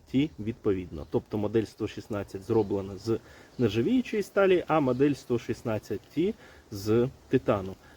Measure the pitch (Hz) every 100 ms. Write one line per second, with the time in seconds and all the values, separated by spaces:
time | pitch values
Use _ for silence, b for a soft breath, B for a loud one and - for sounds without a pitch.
0 | - 127 151 - 107 - 110 95 85 76
1 | 69 123 - 107 101 110 101 - 104 -
2 | - 101 95 98 98 113 101 101 98 95
3 | 110 110 b b b - 113 110 156 254
4 | - 214 - 202 190 175 - 156 131 123
5 | 147 135 - 120 - 110 117 107 - 135
6 | - 147 190 - b b b 101 107 117
7 | 131 - - 127 - 101 95 - b